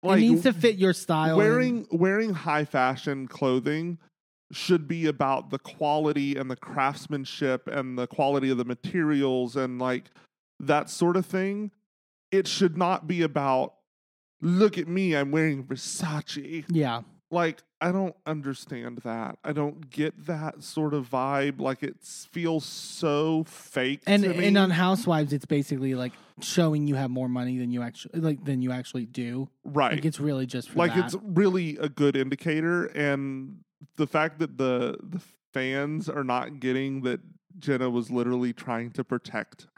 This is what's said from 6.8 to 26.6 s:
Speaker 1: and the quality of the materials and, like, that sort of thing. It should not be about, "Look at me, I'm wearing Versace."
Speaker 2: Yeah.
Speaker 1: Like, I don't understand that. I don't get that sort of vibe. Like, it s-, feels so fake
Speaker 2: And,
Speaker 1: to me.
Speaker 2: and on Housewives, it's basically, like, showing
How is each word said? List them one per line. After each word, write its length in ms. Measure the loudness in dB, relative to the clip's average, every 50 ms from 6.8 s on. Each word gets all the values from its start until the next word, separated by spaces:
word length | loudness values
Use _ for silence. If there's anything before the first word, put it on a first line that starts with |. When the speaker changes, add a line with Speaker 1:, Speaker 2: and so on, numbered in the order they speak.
| 0 0 -2 -4 -10 -8 -6 -6 -6 -8 -6 -2 -2 0 0 -2 -4
Speaker 1:
and 300 | -6 -6 -6 -6 -6 -6 -6
the 80 | -6
quality 440 | -6 -4 -2 0 0 2 0 2 0
of 80 | 0 0
the 60 | -2
materials 920 | -4 -6 -8 _ -4 -2 0 0 2 2 2 2 2 2 0 -2 -2 -2
and, 220 | -4 -4 -4 -4 -4
like, 320 | -2 -2 -2 -4 -6 -10 _ -20 _ _ _ _ _ _ _ _
that 300 | -2 2 2 2 2 -2
sort 260 | -2 0 2 2 4
of 80 | 2 0
thing. 460 | 0 -2 -4 -2 -2 -4 -6 -8 -10 _ _ _ _ _ _ _ _ _ _ _ _
It 160 | 2 2 2
should 300 | 2 0 2 2 2 4
not 300 | 4 2 2 2 0 0 -2
be 140 | 0 0 0
about, 520 | 0 0 0 2 2 2 2 2 -2 _ _ _ _ _ _ _ _ _ _ _ _ _ _ 0
"Look 340 | 2 4 6 6 6 4
at 100 | 2 -4
me, 300 | -2 -2 0 2 2 2
I'm 140 | 2 2 2
wearing 340 | 2 2 2 2 0 -2 -4
Versace." 1000 | -8 -10 -10 -8 -10 -6 -4 -4 -4 -4 -4 -6 -6 -10 -10 -10 -10 -10 -12 -6 -2
Speaker 2:
Yeah. 340 | 0 2 2 2 0 -4 -6 -10 -20 _ _ _
Speaker 1:
Like, 320 | -2 0 0 0 -2 -4 _ _ _ _
I 100 | -2 0
don't 240 | 0 0 -2 -2 -6 _ _
understand 720 | -6 -6 -6 -4 -8 -8 -8 -10 -12 -12 -10 -10 -10 -12 -10
that. 400 | -8 -8 -6 -6 -6 -8 -10 -10 _
I 100 | -6 -4
don't 380 | -2 -2 -4 -4 -8 -18 -16
get 360 | -4 -4 -4 -4 -4 -8 -8
that 360 | -6 -6 -4 -4 -8 -10 -10 -16
sort 320 | -8 -4 -2 -2 0 0
of 140 | -2 -4 -2
vibe. 480 | -4 -2 -2 0 0 0 0 0 -2 -2
Like, 220 | -2 -4 -4 -2 -6
it 140 | -8 -8 -10
s-, 280 | -18 -18 -16 -16 -18 -10
feels 340 | _ -2 -2 0 0 0 -2
so 800 | -6 -12 -12 -12 -12 -10 -2 0 2 2 2 2 2 2 0 0
fake 580 | -2 -8 -20 -20 -8 -2 -2 0 0 -2 -4 _
Speaker 2:
And, 160 | 4 4 6 6
Speaker 1:
to 60 | 4 2
me. 120 | 2 4
Speaker 2:
and 100 | 6 8
on 140 | 8 6 6
Housewives, 600 | 6 4 4 4 4 2 2 2 2 2 2 2 0
it's 140 | -2 -2
basically, 480 | 0 0 0 0 0 -2 -2 -2 -2 -2
like, 160 | -2 -4 -6 -8 -12 -20 -20 _ -12
showing 460 | -10 -2 2 4